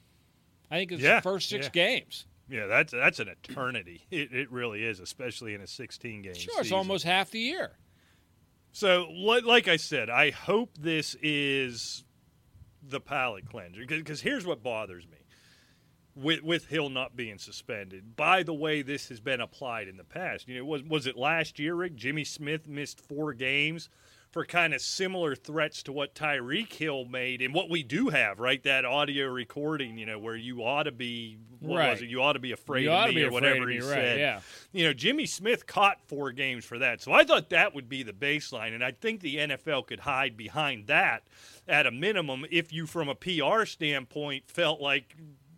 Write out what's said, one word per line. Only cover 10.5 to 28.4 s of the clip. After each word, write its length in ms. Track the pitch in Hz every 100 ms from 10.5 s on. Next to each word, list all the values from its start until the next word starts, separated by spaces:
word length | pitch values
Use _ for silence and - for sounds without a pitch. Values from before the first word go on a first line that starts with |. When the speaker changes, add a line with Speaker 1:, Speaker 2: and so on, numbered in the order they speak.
| 202 240 -
Speaker 2:
this 380 | 156 160 143 131
is 840 | 151 147 143 139 131 117 - - - _ _ _ _ - - _
the 180 | 139 135
palate 480 | - 143 127 98 -
cleanser, 340 | 117 87 92
'cause, 180 | 123 156
'cause 180 | 156 147
here's 240 | - 277 180
what 160 | 139
bothers 440 | 127 110 104 90 87
me 100 | 82 _ - _ _ _ _ _ _ _
with, 280 | 139 135 160
with 240 | 156 170 -
Hill 220 | 160 143
not 280 | 131 127 120
being 220 | 113 104
suspended. 800 | - - - 110 95 95 107 113
By 260 | 151 185
the 120 | 170
way, 260 | 151 156 151
this 260 | 135 143 -
has 120 | 120
been 200 | 113 127
applied 460 | 113 - 135 113 98
in 80 | 95
the 60 |
past. 440 | - 156 180 107 -
You 100 | 127
know, 60 |
was, 180 | 135 151
was 220 | 147 156 147
it 100 | 123
last 420 | 139 165 156 -
year, 160 | 147
Rick? 220 | 175 180 135
Jimmy 280 | 120 156
Smith 420 | 139 - 143 156 156
missed 340 | 143 143 -
four 340 | - 143 151
games 560 | 120 131 139 151 165 - _ _ - _
for 140 | 170
kind 300 | 147 170 165
of 60 | 135
similar 520 | - - 185 185 160
threats 480 | 131 - 151 151 -
to 80 | -
what 240 | 139 143
Tyreek 560 | - 151 143 120 175 220
Hill 320 | - 156 135 123
made 340 | 127 127 127
and 140 | 127
what 160 | 156 190
we 120 | 170
do 280 | 123 147 262
have, 300 | 147 110 98